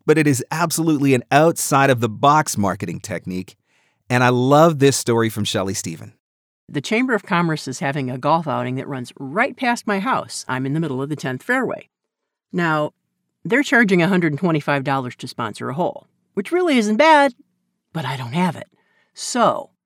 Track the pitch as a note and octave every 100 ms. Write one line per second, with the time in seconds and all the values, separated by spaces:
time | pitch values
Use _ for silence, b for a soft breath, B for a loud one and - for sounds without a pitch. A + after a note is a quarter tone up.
0 | - D3+ D3+ B2 - D#3 E3+ E3 E3 D3
1 | C#3 C3 - C#3 E3 - - C#3+ C#3 B2
2 | A2+ G#2 C#3+ D#3 D3+ - G2+ G2 F#2 F2
3 | - E2+ - F#2 F#2+ _ _ _ _ _
4 | _ B2 B2+ B2 B2+ D3 E3 D3 C#3 B2+
5 | - A#2 A2+ A2 G#2 G#2+ F#2+ F#2+ F2+ D#2+
6 | G#2+ - _ _ _ _ _ D3 - G#3+
7 | C4 G#3+ - F3 E3+ D3+ - B2+ D3 D3
8 | C3 B2 C#3 E3 D#3 B2 B2 C3 - C3+
9 | A#2+ - C#3 F3 B3 B3 B3 A#3 - G3
10 | A3 G#3+ - - - B2+ C3+ D3+ E3 B2+
11 | C#3 D3 C3+ B2+ - B3+ A3+ - - _
12 | _ _ _ _ _ F3+ E3+ D#3 D3+ -
13 | _ _ _ _ E3 B3 C#4+ A#3+ A3 F#3
14 | E3 F#3 E3 C#3 F3+ D#3 D3+ C#3 C3+ C3+
15 | B2 - C3 - A2+ G#2 A#2+ C#3 F3 -
16 | - _ _ - G3+ F4 F4+ B3+ G#3 G#3+
17 | D#4+ D4+ C#4 - _ _ _ _ _ D#3+
18 | C3 C3+ A#2+ D#3 F3+ C3+ - _ _ _
19 | _ - - B3 G3+ A2+ - _